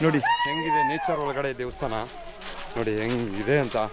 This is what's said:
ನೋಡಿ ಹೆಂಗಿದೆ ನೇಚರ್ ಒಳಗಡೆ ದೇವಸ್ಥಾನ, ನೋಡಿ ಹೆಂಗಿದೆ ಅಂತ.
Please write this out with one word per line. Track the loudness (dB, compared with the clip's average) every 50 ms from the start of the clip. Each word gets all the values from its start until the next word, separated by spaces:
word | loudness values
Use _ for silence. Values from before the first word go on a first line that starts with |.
| 6
ನೋಡಿ | 6 4 4 4 4 2 2 2
ಹೆಂಗಿದೆ | 0 0 -2 0 2 2 4 4 2 2
ನೇಚರ್ | 0 0 -2 -2 0 0
ಒಳಗಡೆ | -2 -2 0 -2 -2 -2 -2 -4
ದೇವಸ್ಥಾನ, | -6 -4 -4 -4 -2 -2 -2 -4 -6 -8 -12 -14 -14 -14 -12 -10 -10 -10 -10 -10 -8 -4
ನೋಡಿ | -2 0 0 0 0
ಹೆಂಗಿದೆ | 0 0 0 0 0 -2 -2 -2 2 2 4 4 4
ಅಂತ. | 2 0 0 0 0